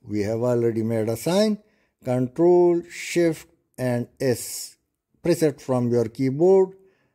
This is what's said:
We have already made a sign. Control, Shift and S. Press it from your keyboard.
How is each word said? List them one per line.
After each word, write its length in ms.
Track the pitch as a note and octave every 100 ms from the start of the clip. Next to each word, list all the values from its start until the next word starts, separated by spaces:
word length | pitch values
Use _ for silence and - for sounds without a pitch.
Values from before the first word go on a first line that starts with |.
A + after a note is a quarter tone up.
We 180 | - G#2
have 220 | G2+ A2+
already 400 | B2 A#2+ A#2 A2+
made 260 | A2+ A2+ A2
a 80 | A#2
sign. 420 | D#3+ F#3+ G#3+ G#3 _ _ _ _
Control, 800 | B2+ B2 B2 - F3 F3+ F3 E3+ E3+
Shift 580 | - - F3 E3+ D#3 - _ _ -
and 320 | B2+ A#2+ A#2+ -
S. 600 | C3+ A2+ - - - - _ _ _ _
Press 200 | E3+ E3
it 180 | D#3 C3
from 300 | - B2 B2
your 180 | A#2+ A2+
keyboard. 600 | C3 C3 C#3 F3+ F#3+ F#3 - _ _ _